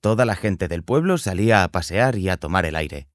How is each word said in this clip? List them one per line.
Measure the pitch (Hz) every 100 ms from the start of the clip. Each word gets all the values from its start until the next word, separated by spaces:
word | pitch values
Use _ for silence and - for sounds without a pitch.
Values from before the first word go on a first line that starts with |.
toda | 107 110
la | 120 98
gente | 110 92 90
del | 85
pueblo | 82 131 175 180
salía | - 92 107 107
a | 90
pasear | 92 85 92 127 113
y | 92
a | 90
tomar | 78 90 82
el | 78
aire. | 78 76 69